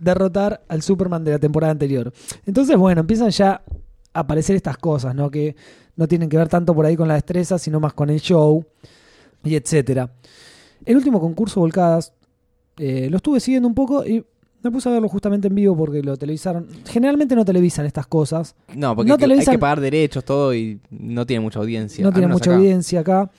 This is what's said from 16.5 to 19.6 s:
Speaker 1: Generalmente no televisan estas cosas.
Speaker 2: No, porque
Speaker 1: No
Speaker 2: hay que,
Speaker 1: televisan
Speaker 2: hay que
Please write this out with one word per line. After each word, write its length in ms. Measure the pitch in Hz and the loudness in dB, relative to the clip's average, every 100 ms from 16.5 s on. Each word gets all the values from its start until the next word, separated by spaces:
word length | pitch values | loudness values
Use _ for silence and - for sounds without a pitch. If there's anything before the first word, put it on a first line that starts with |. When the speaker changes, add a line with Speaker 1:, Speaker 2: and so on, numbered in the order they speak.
| 170 165 - - | -8 -10 -18 -6
Speaker 1:
Generalmente 480 | 233 262 294 285 | 0 0 2 2
no 100 | 240 | 2
televisan 400 | 196 180 175 - | 2 4 2 0
estas 220 | 147 151 - | -6 -6 -4
cosas. 480 | 160 147 160 160 _ _ - | -2 0 -4 -8 _ _ -6
Speaker 2:
No, 180 | 139 | -4
porque 140 | 113 220 | 0 2
Speaker 1:
No 60 | |
Speaker 2:
hay 40 | 294 | 4
que, 60 | |
Speaker 1:
televisan 260 | 277 277 269 | 6 4 4
Speaker 2:
hay 60 | |
que 40 | 240 | 2